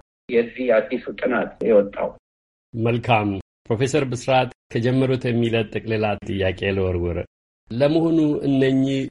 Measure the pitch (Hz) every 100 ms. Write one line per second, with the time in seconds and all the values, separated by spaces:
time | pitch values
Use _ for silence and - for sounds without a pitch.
0 | - _ - 117 117 127 127 110 - 123
1 | - 104 127 113 - - 117 104 101 -
2 | - - _ _ _ _ _ 117 117 120
3 | 127 110 104 98 - _ - 113 131 151
4 | 131 120 - 131 123 - - 120 120 131
5 | 131 127 127 117 117 113 104 104 107 110
6 | 107 101 - 98 95 92 98 98 92 90
7 | 87 82 - _ _ _ - 117 143 160
8 | 165 160 151 147 143 135 135 135 135 135
9 | 131